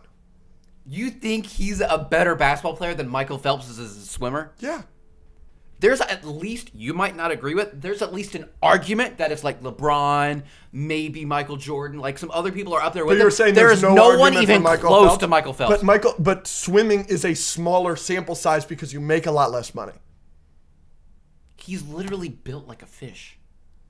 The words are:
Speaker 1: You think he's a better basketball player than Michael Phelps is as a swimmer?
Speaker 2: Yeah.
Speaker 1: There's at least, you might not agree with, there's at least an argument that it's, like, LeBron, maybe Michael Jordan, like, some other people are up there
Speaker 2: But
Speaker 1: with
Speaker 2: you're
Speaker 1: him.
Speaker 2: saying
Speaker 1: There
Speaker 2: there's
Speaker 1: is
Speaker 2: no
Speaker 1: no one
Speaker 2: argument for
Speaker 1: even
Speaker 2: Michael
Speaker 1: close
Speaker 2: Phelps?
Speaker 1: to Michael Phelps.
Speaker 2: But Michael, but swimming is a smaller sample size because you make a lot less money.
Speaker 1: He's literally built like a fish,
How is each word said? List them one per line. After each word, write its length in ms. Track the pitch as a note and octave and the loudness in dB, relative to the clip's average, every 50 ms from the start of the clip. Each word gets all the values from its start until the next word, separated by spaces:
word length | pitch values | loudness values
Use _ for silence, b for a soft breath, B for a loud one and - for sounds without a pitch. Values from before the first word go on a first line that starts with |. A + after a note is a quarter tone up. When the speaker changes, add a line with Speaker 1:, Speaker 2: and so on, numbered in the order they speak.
| _ _ _ _ _ _ _ _ _ _ - _ _ _ _ - - | _ _ _ _ _ _ _ _ _ _ -20 _ _ _ _ -20 -20
Speaker 1:
You 240 | C3 C3+ F#3 A#3 C4 | -14 -10 -8 -8 -8
think 340 | - - - A3 A3 A3 G#3 | -10 -8 -6 -4 -4 -4 -6
he's 340 | - - - F#3+ G3+ G3+ F#3 | -8 -4 -4 -2 -2 -2 -2
a 180 | G3 E3+ D#3+ D#3+ D3 C#3 | -2 0 0 -2 -2 0
better 280 | D#3+ E3 F3+ F3 E3 | 0 2 2 2 2
basketball 400 | C#3+ D3 C#3 C#3+ C#3+ - F3 D#3+ | 2 2 0 0 0 -4 -8 -8
player 180 | - F3+ E3+ F3 | -6 -8 -8 -6
than 140 | D3+ C#3 B2 | -6 -8 -6
Michael 300 | B2 C3+ C3+ C3 C#3 C3 | -4 -6 -6 -6 -8 -8
Phelps 300 | - C#3+ C#3+ C#3 B2+ B2 | -2 -2 -2 -2 -4 -14
is 120 | A#2 A2+ | -16 -16
as 160 | A#2+ G#2+ G2+ | -16 -16 -16
a 60 | G#2 G2 | -18 -16
swimmer? 460 | F#2+ - - B2 B2 C3+ D3+ D#3 D3+ - - | -14 -10 -8 -8 -6 -6 -6 -8 -10 -16 -14
Speaker 2:
Yeah. 220 | A#3+ C#4 E4+ D4 G3 - _ _ _ _ _ _ - - - _ - - - _ _ - - - | -12 -10 -10 -10 -12 -18 _ _ _ _ _ _ -20 -20 -20 _ -20 -20 -20 _ _ -20 -10 0
Speaker 1:
There's 200 | - G#3+ C4+ C4 | 2 2 2 2
at 240 | C4+ - G3 F#3 - | -2 -4 -6 -10 -10
least, 460 | D3+ D3 D#3 E3+ G#3+ A#3 A#3 - - - | -12 -12 -10 -10 -10 -10 -10 -12 -16 -18
you 220 | A2 A2 B2 D#3 | -12 -10 -8 -4
might 220 | F3 F#3+ F#3+ F#3 | -4 -4 -4 -4
not 160 | E3 E3 E3+ D#3 | -6 -6 -4 -4
agree 220 | A#2 A#2+ C#3+ D#3 | -4 -6 -6 -4
with, 280 | F#3+ G#3 G3+ - C#3 C#3 | -4 -4 -4 -8 -14 -10
there's 180 | F#3 G3+ G3+ | -8 -6 -6
at 140 | A3 F3 F3+ | -6 -8 -8
least 200 | G3 G3+ - - | -10 -12 -10 -12
an 140 | E3 - - - - - | -14 -14 -14 -10 -2 2
argument 560 | D#3+ E3+ F#3 D3 F3 G#3+ A3 B3 A3+ - - | 4 4 2 2 -2 -2 -2 -2 -4 -4 -4
that 120 | E3 D3+ | -4 -4
it's, 140 | D3+ D3 - | -4 -4 -6
like, 160 | C#3+ C3+ C3+ B2+ | -6 -6 -6 -10
LeBron, 800 | C3 A2 - C3+ D3 D3 D3 C#3+ C#3+ C#3+ C#3+ C#3+ D3 D3 D3 C#3+ b b b b b b | -12 -10 -4 -2 0 0 0 0 0 0 0 0 -2 -2 -6 -10 b b b b b b
maybe 540 | C3+ C#3+ D#3 D#3 D#3 D#3 D#3 C#3 D#3+ D#3 | -8 -6 -4 -4 -4 -6 -6 -10 -10 -8
Michael 300 | D3 D3 D3 C#3+ C#3+ D3 | -6 -4 -4 -6 -6 -10
Jordan, 420 | C#3 C3+ C#3 D3+ C#3 C#3+ C#3+ C#3 D3 | -12 -10 -8 -8 -8 -8 -10 -10 -8
like, 180 | C3 C#3 C3+ | -8 -8 -8
some 140 | - F3 E3 | -8 -12 -8
other 200 | D#3+ E3 E3+ F#3+ | -6 -4 -4 -4
people 220 | F3+ G3 G3 F#3+ E3+ | -6 -8 -8 -4 -2
are 80 | D3+ | -2
up 140 | D3+ E3 E3 | -2 -2 -4
there 80 | F3+ D#3+ | -2 0
Speaker 2:
But 40 | D#3 | 2
Speaker 1:
with 80 | G3 G#3 | 4 6
Speaker 2:
you're 80 | G#3+ | 6
Speaker 1:
him. 60 | G3+ G3+ | 4 6
Speaker 2:
saying 220 | - A3+ G#3 G3 | 4 4 6 6
Speaker 1:
There 120 | G#3+ A#3 | 8 8
Speaker 2:
there's 120 | A#3 A3 F#3+ | 8 8 6
Speaker 1:
is 40 | G3 | 6
Speaker 2:
no 120 | F#3+ G3 | 6 8
Speaker 1:
no 140 | G#3+ A3 A#3+ | 10 10 10
one 100 | B3 B3 C4+ C#4 - | 8 8 6 6 6
Speaker 2:
argument 100 | - A3+ | 4 4
for 60 | F#3+ G#3 | 4 4
Speaker 1:
even 100 | G3 E3+ | 4 6
Speaker 2:
Michael 260 | E3 E3 D#3+ E3 E3+ | 4 2 2 4 6
Speaker 1:
close 180 | F#3+ G3+ G3+ F3 | 6 8 8 8
Speaker 2:
Phelps? 120 | F3+ F#3+ | 6 4
Speaker 1:
to 60 | F#3+ E3+ | 2 2
Michael 240 | E3+ D#3 C3+ C3 C3 | 2 0 0 -2 -6
Phelps. 220 | - C3+ A2+ G#3 | -4 0 0 2
Speaker 2:
But 60 | - - | 2 4
Michael, 320 | F#3+ G#3 G#3 G#3+ A#3 - - | 4 2 4 2 0 -2 0
but 280 | D3+ F#3+ F#3+ F#3 - | 0 0 0 -2 -4
swimming 580 | - - - - F3+ F3+ G#3 A3+ A3 G#3 G3+ G3 G3 | -12 -10 -8 -6 0 2 2 4 4 2 0 0 -2
is 160 | F#3+ E3 C#3+ | -6 -4 -2
a 80 | F#3 D#3+ | -2 -2
smaller 600 | - - - - E3 E3+ E3+ F3+ F3+ F3+ F3 E3 | -2 -4 -6 -6 -4 -2 0 0 0 0 0 -4
sample 400 | D#3+ - - F#3 F#3 F3 - E3+ | -6 -6 -6 -6 -6 -4 -8 -8
size 280 | - - E3+ D#3 D#3 D3 | -4 -2 0 0 0 -2
because 300 | - E3 C#3 D#3+ C3 C3 | -6 -12 -14 -12 -14 -12
you 60 | C#3+ | -10
make 260 | D3 D3+ D#3 E3 D#3 | -4 -2 -2 0 0
a 60 | E3 D3+ | 0 0
lot 180 | C#3+ C#3 A#2 | 0 0 0
less 240 | A#2+ B2 A2+ - - | -2 -6 -8 -8 -12
money. 180 | B2 G#2+ G2 - - - - _ _ _ _ - _ _ _ _ _ _ _ _ _ _ _ _ - _ - _ _ _ _ _ _ _ _ _ | -14 -14 -14 -16 -20 -20 -20 _ _ _ _ -20 _ _ _ _ _ _ _ _ _ _ _ _ -20 _ -20 _ _ _ _ _ _ _ _ _
Speaker 1:
He's 260 | - - - F#3 F3+ D3 | -20 -18 -14 -14 -14 -12
literally 460 | C#3+ D3+ E3+ F#3+ F#3+ G3+ F#3+ F3 F3 | -14 -12 -12 -10 -10 -10 -10 -10 -12
built 360 | - - - C3+ B2+ D3 C#3+ | -14 -14 -14 -14 -14 -14 -14
like 160 | B2 A2+ - - | -18 -20 -20 -20
a 40 | |
fish, 500 | - - - C#3 A#2+ F#2+ - - - - _ _ _ _ _ _ _ _ _ _ | -20 -20 -20 -20 -18 -18 -20 -20 -20 -20 _ _ _ _ _ _ _ _ _ _